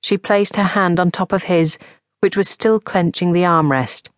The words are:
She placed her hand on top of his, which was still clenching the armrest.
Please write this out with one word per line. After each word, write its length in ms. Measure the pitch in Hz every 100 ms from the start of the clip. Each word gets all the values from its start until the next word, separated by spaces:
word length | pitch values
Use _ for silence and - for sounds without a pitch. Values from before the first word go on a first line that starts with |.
She 160 | - 196
placed 380 | - 202 202 -
her 180 | 196
hand 240 | 208 185 170
on 120 | 180
top 220 | - 190
of 120 | 190
his, 340 | - 175 160 - - _ _ _
which 160 | 196 202
was 120 | 196
still 320 | - 220 220
clenching 520 | - 190 170 - 175
the 120 | 175
armrest. 640 | 180 165 151 135 120 - -